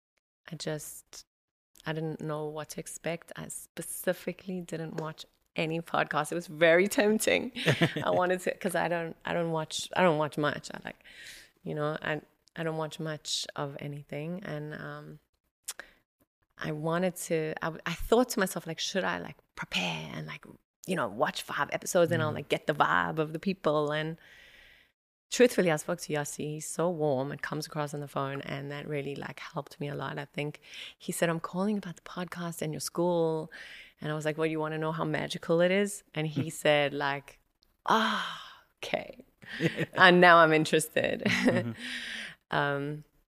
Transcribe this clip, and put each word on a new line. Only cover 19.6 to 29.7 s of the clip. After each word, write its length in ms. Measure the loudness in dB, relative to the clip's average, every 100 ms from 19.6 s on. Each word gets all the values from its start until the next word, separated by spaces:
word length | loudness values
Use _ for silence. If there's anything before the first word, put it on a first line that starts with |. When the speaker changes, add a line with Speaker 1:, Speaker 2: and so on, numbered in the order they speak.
| -4 -2 -2 -4 -8 -10
Speaker 1:
and, 120 | -10
like, 200 | -12 -16 -20 _ _ -6
you 100 | -2
know, 100 | -2
watch 340 | 0 0 0
five 260 | -8 -4 -2
episodes 400 | -2 0 4 4
and 100 | 4
I'll, 100 | 0
Speaker 2:
Mm. 40 | -2
Speaker 1:
like, 120 | -2
get 180 | -2 0
the 80 | 2
vibe 440 | 4 4 2 0
of 160 | -2 -2
the 40 |
people?" 520 | -4 0 2 2 2
And 240 | 0 -4 -6 -14 -20 -20 -20 -20 -20 _ _ _ _ _
truthfully, 400 | 6 6 6 4
I 60 | 2
spoke 220 | 0 -6
to 120 | -4
Yossi. 420 | -4 -4 -6 -6 -6
He's 120 | -8
so 220 | -2 0
warm. 420 | 2 2 2 0
It 80 | -6
comes 260 | -6 -6 -6
across 280 | -6 -6 -6
on 60 |
the 60 | -6
phone. 340 | -4 -4 -4
And 280 | -6 -8 -8
that 160 | -8 -6
really, 280 | -6 -4 -6
like, 240 | -8 -10
helped 400 | -10 -8 -10